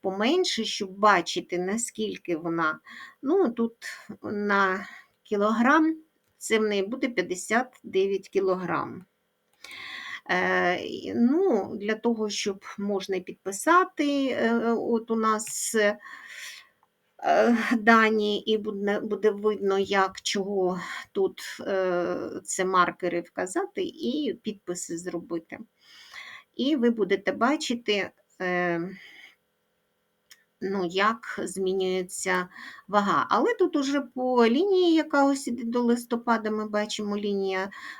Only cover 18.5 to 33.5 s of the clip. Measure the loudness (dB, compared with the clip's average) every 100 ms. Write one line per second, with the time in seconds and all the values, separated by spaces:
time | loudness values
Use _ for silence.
18.5 | -2 -2 -4 -2 -2 -2 0 2 2 0
19.5 | 0 0 2 2 2 2 -2 -4 -4 -2
20.5 | 0 0 -2 -6 -12 -8 -2 -2 -2 -14
21.5 | -10 -4 0 0 0 0 -4 -6 -8 -6
22.5 | -2 2 4 4 2 -4 -4 -6 -6 -4
23.5 | -4 -4 -4 -8 -6 -4 -2 -4 -6 -8
24.5 | -10 -8 -10 -8 -10 -8 -8 -8 -10 -10
25.5 | -16 -18 _ _ -20 -20 -20 -18 -20 -14
26.5 | -4 0 2 2 2 2 0 0 0 0
27.5 | 0 -2 -4 -2 -2 -2 _ _ -8 -4
28.5 | -2 0 -2 -6 -10 -20 -20 -20 _ _
29.5 | _ _ _ _ _ _ _ _ -20 _
30.5 | -10 -4 -2 -2 2 2 0 -6 -6 -6
31.5 | -2 0 0 0 0 -4 -6 -2 -2 -2
32.5 | -10 -18 -18 -2 2 4 2 2 2 2